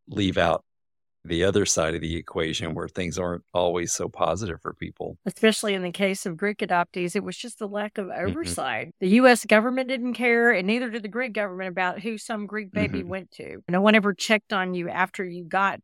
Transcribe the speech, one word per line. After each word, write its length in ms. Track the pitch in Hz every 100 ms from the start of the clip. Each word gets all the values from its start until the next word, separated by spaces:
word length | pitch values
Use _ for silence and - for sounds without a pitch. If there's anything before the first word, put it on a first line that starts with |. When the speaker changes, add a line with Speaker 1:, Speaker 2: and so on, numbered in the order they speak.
| -
Speaker 1:
leave 280 | - 98 90
out 280 | 85 80 - _ _ _ _ _
the 180 | 80 85
other 240 | 92 101 95
side 280 | - 80 82
of 60 |
the 120 | 80
equation 600 | 82 73 - 82 78 82
where 120 | 80 85
things 300 | - 90 85
aren't 240 | 90 87 -
always 400 | 90 90 90 87
so 160 | - 87
positive 520 | - 82 85 107 82
for 120 | 82
people. 440 | 80 85 - 85 87 -
Speaker 2:
Especially 480 | - 220 208 214
in 80 | 196
the 80 | 180
case 340 | 170 196 190
of 120 | 202 160
Greek 220 | 202 208
adoptees, 580 | 190 180 175 - 180 202
it 80 |
was 120 | 185 180
just 220 | 240 -
the 80 | 208
lack 320 | 208 208 214
of 80 | 190
Speaker 1:
Mm-hmm. 220 | - 185
Speaker 2:
oversight. 600 | 311 339 - 131 113 151 -
The 80 | 185
U 180 | 220 254
S 180 | 240
government 440 | - 214 226 254 254
didn't 240 | 262 247
care, 400 | 226 247 233 233
and 160 | 208 185
neither 200 | 233 247
did 140 | 233
the 60 | 208
Greek 240 | 208 254
government 380 | 214 202 180 190
about 300 | 180 180 180
who 140 | 208 214
some 280 | - 220 202
Greek 240 | 208 202
baby 300 | 202 208 -
Speaker 1:
Mm-hmm. 80 | 175
Speaker 2:
went 220 | 185 -
to. 320 | - 71 87 -
No 120 | 175
one 160 | 208 214
ever 180 | 202
checked 380 | 185 - 214 -
on 220 | 208 185
you 140 | 180 175
after 360 | 170 185 -
you 180 | 185 175
got 380 | 170 185 196 147